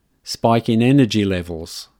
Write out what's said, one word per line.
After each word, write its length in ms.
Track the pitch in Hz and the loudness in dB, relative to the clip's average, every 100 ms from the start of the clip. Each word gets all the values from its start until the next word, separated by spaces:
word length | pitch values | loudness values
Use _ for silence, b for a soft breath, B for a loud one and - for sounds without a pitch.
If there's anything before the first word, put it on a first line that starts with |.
| _ _ | _ _
Spike 440 | - - 117 117 120 | -14 -2 0 0 2
in 140 | 113 | 2
energy 420 | 120 143 120 107 | 4 4 4 2
levels 680 | 98 90 87 80 85 - - | 0 -2 -6 -10 -12 -14 -18